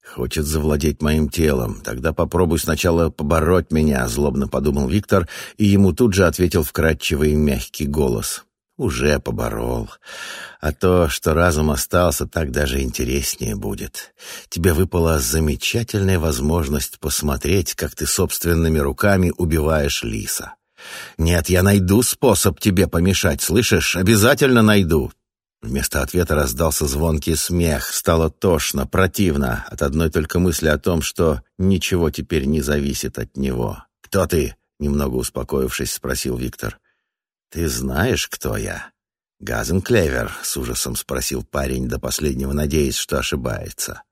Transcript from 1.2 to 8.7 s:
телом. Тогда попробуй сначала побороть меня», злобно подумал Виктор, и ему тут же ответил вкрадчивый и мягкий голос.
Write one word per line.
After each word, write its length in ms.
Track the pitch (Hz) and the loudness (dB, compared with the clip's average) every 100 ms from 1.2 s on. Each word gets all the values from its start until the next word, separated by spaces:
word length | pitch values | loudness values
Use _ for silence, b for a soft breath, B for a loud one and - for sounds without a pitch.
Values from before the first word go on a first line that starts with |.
| 73 | 0
телом. 520 | - 78 67 57 50 | 0 2 2 -2 -6
Тогда 280 | - 60 80 | -8 -4 -4
попробуй 460 | 78 82 87 90 82 | -2 -2 2 2 2
сначала 520 | - 78 90 85 82 | 0 0 2 2 2
побороть 600 | - 73 80 78 90 - | 0 0 2 4 2 2
меня», 380 | 78 78 67 60 | 2 2 2 -2
злобно 400 | 58 71 65 69 | 0 0 0 -2
подумал 400 | 67 71 69 65 | -2 0 0 0
Виктор, 400 | 95 - 98 87 B B - | 0 2 0 0 B B 0
и 100 | 104 | 4
ему 260 | 98 98 | 6 6
тут 220 | 80 123 | 6 2
же 120 | 95 87 | 6 4
ответил 380 | 80 90 87 | 4 2 2
вкрадчивый 680 | 76 - 80 78 - 71 76 | 0 0 2 2 -2 0 2
и 40 | 76 | 4
мягкий 500 | 73 65 - - 71 | 2 0 -4 -6 -4
голос. 580 | 73 67 57 55 - _ _ _ | 0 0 0 -4 -10 _ _ _